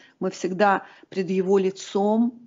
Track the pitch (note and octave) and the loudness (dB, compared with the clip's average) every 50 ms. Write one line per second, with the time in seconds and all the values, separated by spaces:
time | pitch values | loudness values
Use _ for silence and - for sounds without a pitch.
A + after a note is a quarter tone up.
0 | - - _ - F#3 F#3+ F3+ - - F3+ F#3 F3+ G#3 G3+ G3 - - - - - | -20 -20 _ -6 -6 -6 -6 -4 -6 -4 0 2 2 4 2 2 -2 -8 -20 -20
1 | - - - F#3+ F#3+ E3 F#3+ F#3 F#3 F#3 G3+ G3+ F#3 F#3+ F#3+ - - - - G3+ | -20 -10 -6 -6 -4 -2 0 0 2 2 2 2 2 0 -2 -4 -10 -4 -2 0
2 | G3+ G#3 G#3+ A3+ A#3 A#3+ - - - | 2 2 2 2 2 0 -2 -8 -18